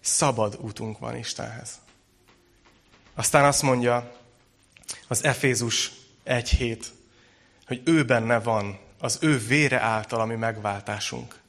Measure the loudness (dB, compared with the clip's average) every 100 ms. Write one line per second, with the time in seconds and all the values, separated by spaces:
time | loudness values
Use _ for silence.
0 | -2 2 2 2 0 -2 -12 -8 -10 -8
1 | -10 -8 -8 -8 -10 -12 -16 -18 _ _
2 | _ _ _ _ _ _ _ _ _ -20
3 | _ -6 2 6 6 4 2 2 4 2
4 | -2 -18 -20 _ _ _ _ _ -16 -16
5 | -4 -2 0 2 2 2 0 -2 -4 -8
6 | -20 _ -4 -2 2 0 0 -6 -10 -18
7 | _ _ _ _ _ _ -10 -6 2 2
8 | 4 2 4 2 2 0 -2 -10 -18 -10
9 | -6 0 2 2 2 2 4 2 2 0
10 | -2 -2 -2 -2 -2 -2 -4 -4 -6 -6
11 | -6 -8 -12 -18